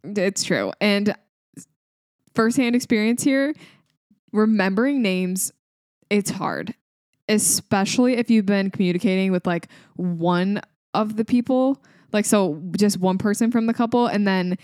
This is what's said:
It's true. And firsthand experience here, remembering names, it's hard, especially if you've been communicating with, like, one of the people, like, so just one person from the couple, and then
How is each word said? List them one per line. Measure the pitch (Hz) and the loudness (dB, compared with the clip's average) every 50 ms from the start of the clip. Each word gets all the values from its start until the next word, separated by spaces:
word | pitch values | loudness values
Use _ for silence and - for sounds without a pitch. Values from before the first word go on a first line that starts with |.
| - | -14
It's | 175 208 202 180 202 - - - | -8 -4 -2 -2 -2 -2 -2 -2
true. | - 175 104 101 92 - - | -2 -2 -2 -2 -4 -4 -2
And | - 208 202 202 104 - - - _ _ _ _ _ _ - - - _ _ _ _ _ _ _ _ _ _ _ _ _ - | 0 0 2 2 0 -2 -2 -4 _ _ _ _ _ _ -20 -20 -20 _ _ _ _ _ _ _ _ _ _ _ _ _ -2
firsthand | 233 220 226 240 269 247 233 240 | 0 0 0 2 0 0 2 0
experience | 247 - - 240 214 214 226 240 - - | 0 0 0 0 0 2 0 0 0 0
here, | 285 269 269 277 302 302 - - - _ _ _ _ _ _ _ _ _ _ _ _ | 0 2 2 0 -2 -4 -6 -12 -20 _ _ _ _ _ _ _ _ _ _ _ _
remembering | - 208 220 220 220 202 185 190 190 214 247 285 285 269 | -2 0 2 2 2 2 2 0 0 0 0 0 0 0
names, | 226 190 185 185 185 180 185 190 - - - _ _ _ _ _ _ _ _ _ _ - | 0 0 0 0 -2 -2 -4 -4 -6 -8 -8 _ _ _ _ _ _ _ _ _ _ -2
it's | 208 208 190 - | -2 0 0 -2
hard, | - 190 160 156 - 71 - 202 - _ _ _ _ _ _ _ _ _ _ | -6 -6 -6 -6 -6 -6 -8 -10 -12 _ _ _ _ _ _ _ _ _ _
especially | - 214 208 202 - - - - - 214 196 190 - - 254 247 254 254 | 0 0 2 2 0 0 -2 -2 0 0 0 0 0 2 2 2 2 2
if | 233 233 - | 0 2 2
you've | 226 220 196 | 2 2 2
been | 190 202 196 196 196 | 2 0 0 0 -2
communicating | - - 190 180 175 175 - 190 185 190 190 190 | -2 0 0 0 0 0 0 0 0 2 0 0
with, | 185 175 - | 0 0 -2
like, | 185 170 170 - - - - - _ _ | -2 -4 -4 -6 -10 -20 -20 -20 _ _
one | - 180 180 175 165 165 180 175 175 185 196 202 - - _ _ _ _ _ - | -6 -4 -4 -4 -2 0 0 0 0 0 0 -2 -4 -6 _ _ _ _ _ -4
of | 190 220 214 214 | -4 -2 -2 -2
the | 214 220 | -4 -2
people, | - 254 247 233 - 262 254 262 269 277 - _ _ _ _ _ _ - | 0 0 0 2 2 0 2 2 0 0 -2 _ _ _ _ _ _ -2
like, | 208 208 | -2 0
so | - 220 208 190 165 147 156 175 175 165 | 2 2 2 2 0 -2 -4 -8 -6 -2
just | - 208 202 196 185 | 2 2 2 2 2
one | 185 190 185 | 0 0 0
person | 185 - 208 208 - 233 226 | 0 0 -2 0 0 0 0
from | 247 226 226 | 0 0 0
the | 226 233 | 0 0
couple, | - 233 233 247 240 240 | -2 -2 0 2 0 0
and | - - 208 202 | 2 0 0 0
then | 190 185 185 180 180 185 - | 2 2 0 0 -2 -4 -6